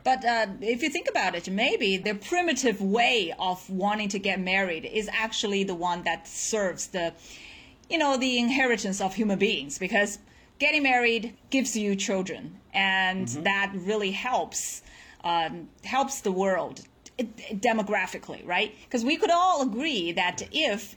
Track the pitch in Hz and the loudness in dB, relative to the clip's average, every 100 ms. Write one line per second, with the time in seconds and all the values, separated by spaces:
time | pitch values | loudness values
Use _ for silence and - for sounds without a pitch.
0 | 254 254 247 233 214 190 208 240 220 349 | 0 2 2 2 0 -2 -2 0 -2 -2
1 | - 427 190 170 170 196 254 453 208 190 | -2 0 0 0 -2 0 2 2 2 2
2 | 196 208 - 349 349 285 262 202 196 214 | 0 -4 -2 0 2 2 2 2 2 4
3 | 240 240 170 - 185 180 - 190 202 214 | 4 2 0 -2 -2 -4 -4 -2 0 0
4 | 208 208 196 185 175 190 190 170 - 214 | -2 -2 -2 -2 0 2 0 -2 -4 -4
5 | 208 226 220 - 214 202 190 175 175 175 | -2 -2 -2 -2 0 0 0 0 0 0
6 | 170 165 - - - 220 190 156 - 185 | -2 -4 -6 -8 -2 0 0 -2 -6 -4
7 | 170 - - - - - - - - 330 | -4 -4 -16 -20 -20 -20 -20 -20 -4 0
8 | 294 262 262 247 240 269 262 226 196 190 | 2 2 2 2 2 2 2 2 0 -2
9 | 196 - 214 196 196 170 139 - 185 220 | -2 0 0 4 2 2 -4 -6 0 2
10 | 202 - - - - - 294 302 277 247 | 2 -2 -16 -20 -20 -2 0 2 4 4
11 | 240 226 220 - - 269 269 220 208 196 | 4 2 -2 -10 -2 0 0 0 0 0
12 | 196 196 185 131 147 180 - 190 196 190 | 0 0 -2 -6 -12 -16 -6 0 2 2
13 | 185 190 185 135 185 196 196 196 180 214 | 2 0 -4 -2 0 0 0 -4 -2 0
14 | 202 196 254 240 165 - - - - - | 0 -4 -2 -2 -2 -6 -8 -10 -14 -20
15 | - - - 170 160 170 165 - - 254 | -20 -8 -2 0 0 -4 -14 -16 -2 0
16 | 269 - 208 185 196 185 147 - - _ | 0 0 0 2 2 2 -2 -8 -18 _
17 | - - 233 - - 202 247 226 202 202 | -12 -6 -6 -6 -10 -2 2 2 2 0
18 | 185 - - 156 - 180 208 - - 247 | -2 -6 -12 -12 -4 -2 -2 -4 -6 -2
19 | 226 320 320 339 370 330 262 214 320 247 | 0 2 4 4 4 4 2 0 -2 0
20 | 170 170 180 180 - 185 233 202 - | -2 0 0 -2 -4 0 0 0 -6